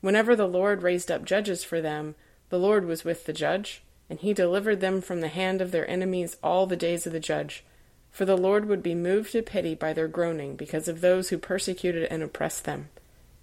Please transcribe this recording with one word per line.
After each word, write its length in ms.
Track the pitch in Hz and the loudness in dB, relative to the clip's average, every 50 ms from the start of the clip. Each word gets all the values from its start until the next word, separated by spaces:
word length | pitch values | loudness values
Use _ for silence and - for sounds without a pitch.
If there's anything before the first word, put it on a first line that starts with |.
Whenever 360 | - 190 202 214 226 226 247 | 2 4 4 4 6 6 4
the 100 | 214 208 | 4 4
Lord 380 | 185 180 185 190 202 208 190 175 | 2 2 2 4 4 2 2 2
raised 260 | 180 180 180 180 - | 2 2 2 0 -2
up 140 | 175 - - | -4 -4 -2
judges 400 | - 185 202 208 208 185 170 - | 0 0 0 2 0 -4 -4 -4
for 160 | - - 165 | -4 -4 -2
them, 340 | 160 156 151 151 151 151 151 _ - _ _ _ _ _ | -2 -2 -4 -4 -6 -8 -10 _ -20 _ _ _ _ _
the 80 | - 180 | 0 2
Lord 260 | 180 202 214 208 185 | 4 4 4 4 2
was 160 | 170 165 160 - | 0 -4 -4 -2
with 240 | 170 170 165 - | -4 -4 -4 -4
the 60 | - 156 | -8 -6
judge, 500 | 160 156 147 165 190 208 - - - - _ _ _ _ _ | -2 0 0 0 0 -2 -6 -12 -14 -18 _ _ _ _ _
and 120 | 160 156 | -14 -6
he 120 | - 202 208 | -2 -2 2
delivered 480 | 196 185 175 175 202 196 220 208 190 | 2 4 4 2 2 2 2 0 2
them 200 | 190 185 190 190 | 2 0 0 -2
from 200 | 180 - 185 175 | -2 -4 -4 -4
the 80 | 165 156 | -4 -4
hand 320 | 151 175 190 185 185 190 | -2 -2 -2 0 0 0
of 120 | 185 180 185 | -2 0 0
their 180 | 165 - - | 0 0 0
enemies 460 | - 185 185 190 185 180 175 170 - - - | -2 -2 -2 -2 -2 -2 -4 -4 -8 -4 0
all 220 | 160 170 185 190 | 2 4 4 4
the 100 | 185 180 | 2 2
days 320 | 175 175 170 170 170 - 170 | 0 0 0 0 -2 -4 -4
of 40 | 165 | -6
the 60 | 160 | -6
judge. 460 | 156 - 156 151 151 151 - - - _ _ - - _ _ _ _ _ | -2 -2 -2 -2 -2 -6 -10 -16 -18 _ _ -20 -20 _ _ _ _ _
For 140 | _ - 196 | _ -2 2
the 120 | 190 196 | 4 4
Lord 320 | 180 180 190 202 208 208 214 | 4 4 4 4 4 4 2
would 140 | 202 196 - | -2 0 0
be 120 | 175 170 | -2 -2
moved 380 | 170 170 175 190 208 220 - - | 0 0 2 2 2 0 0 -2
to 100 | 233 226 | -2 -2
pity 320 | - - 202 170 165 160 | 0 -2 -2 -2 -2 -2
by 180 | 160 - 156 151 | -2 -2 -2 0
their 160 | 156 160 160 | 0 -2 -2
groaning 480 | 160 175 170 170 165 156 143 139 139 | 0 0 0 0 0 -4 -6 -8 -8
because 320 | 143 151 147 - 160 160 175 | -10 -10 -6 -4 -4 -4 -4
of 120 | 165 160 | -4 2
those 280 | 175 180 185 185 185 - | 4 4 6 4 2 -2
who 100 | 190 165 | -4 -4
persecuted 680 | - - 180 196 - - 185 180 - 180 175 165 160 - | -2 -4 -4 -2 -2 -2 -4 -2 -2 -2 0 0 -2 -2
and 120 | - 160 160 | -2 -4 -4
oppressed 420 | 151 - - 151 160 - - - | -6 -4 -2 -2 -2 -2 -4 -6
them. 240 | - 147 139 143 151 _ - - _ _ - - - - - | -6 -6 -6 -8 -12 _ -20 -20 _ _ -20 -20 -20 -20 -20